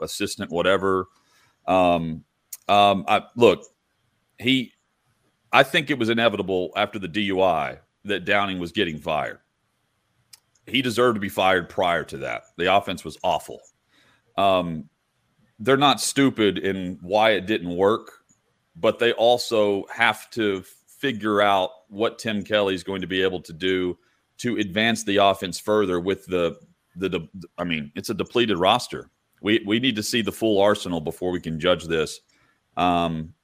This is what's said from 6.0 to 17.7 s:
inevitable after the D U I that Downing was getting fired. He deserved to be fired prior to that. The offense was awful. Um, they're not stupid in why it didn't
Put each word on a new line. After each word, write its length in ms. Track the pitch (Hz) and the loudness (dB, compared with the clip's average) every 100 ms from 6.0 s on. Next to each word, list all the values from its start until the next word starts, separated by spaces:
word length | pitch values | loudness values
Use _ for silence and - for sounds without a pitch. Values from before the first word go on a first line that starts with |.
| 113 | 0
inevitable 640 | 113 117 101 95 92 90 98 | 2 2 0 -2 -2 -2 -4
after 220 | 104 110 | -4 -4
the 100 | 92 | -8
D 140 | 90 | -4
U 180 | 101 92 | -2 2
I 380 | 95 78 67 67 _ _ | 2 2 -2 -8 _ _
that 220 | 101 98 87 | -6 -4 0
Downing 320 | 101 101 92 | 0 0 -4
was 140 | 87 | -6
getting 260 | 104 90 76 | -2 -2 -4
fired. 400 | 85 76 62 50 _ _ _ _ _ _ _ _ _ - _ _ - | -4 -4 -4 -8 _ _ _ _ _ _ _ _ _ -20 _ _ -4
He 160 | 123 | -2
deserved 340 | 127 110 123 107 | 0 2 2 2
to 40 | |
be 100 | 98 | -2
fired 400 | 98 95 92 85 | 0 2 2 0
prior 340 | - 90 85 | -2 0 0
to 140 | 73 69 | -4 -8
that. 240 | 67 58 - - | -8 -10 -10 -4
The 160 | 87 | 2
offense 300 | 98 98 90 | 2 2 -8
was 120 | 80 - | -10 -6
awful. 380 | 92 78 - 57 - _ _ _ _ _ _ - | -2 -2 -4 -18 -20 _ _ _ _ _ _ 0
Um, 540 | 98 92 87 80 - _ _ _ _ _ _ - | 2 2 0 -6 -12 _ _ _ _ _ _ -6
they're 180 | 107 135 | 0 4
not 220 | 143 117 | 4 2
stupid 580 | - - 135 117 104 92 | 0 2 2 4 2 2
in 400 | 95 95 90 92 | -2 -4 -6 -8
why 300 | 87 104 110 | -2 2 4
it 160 | 98 92 | 2 0
didn't 280 | 107 87 | -4 -2